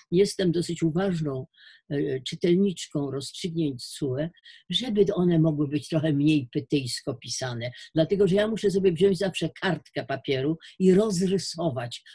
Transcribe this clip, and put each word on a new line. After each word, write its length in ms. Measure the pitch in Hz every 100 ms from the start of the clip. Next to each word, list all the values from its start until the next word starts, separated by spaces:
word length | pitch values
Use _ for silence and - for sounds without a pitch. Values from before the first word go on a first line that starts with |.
| _
jestem 400 | 175 196 - 185
dosyć 320 | 160 170 170
uważną, 640 | 165 151 196 175 151 131 131 _ - - -
e, 320 | 143 151 131
czytelniczką 920 | - 165 180 175 202 170 - 151 143
rozstrzygnięć 720 | 135 131 - 180 165 151 131 -
cue, 440 | - 147 127 165 - - - -
żeby 360 | 180 240 208 202
one 260 | 185 175 165
mogły 280 | 160 147 147
być 200 | 143 -
trochę 260 | 160 156
mniej 360 | 143 147 151 123
pytyjsko 600 | 151 120 147 127 - -
pisane. 580 | 127 123 - 127 120 120 - - 156
Dlatego, 320 | 160 202 196
że 80 | 190
ja 120 | 214
muszę 240 | 220 202
sobie 200 | 185 190
wziąć 260 | 160 196 180
zawsze 320 | 190 - 160 -
kartkę 440 | 185 156 - - 131
papieru 520 | 135 - 131 139 165 - -
i 140 | 185
rozrysować 1120 | 185 220 180 190 190 - 165 165 123 120 - -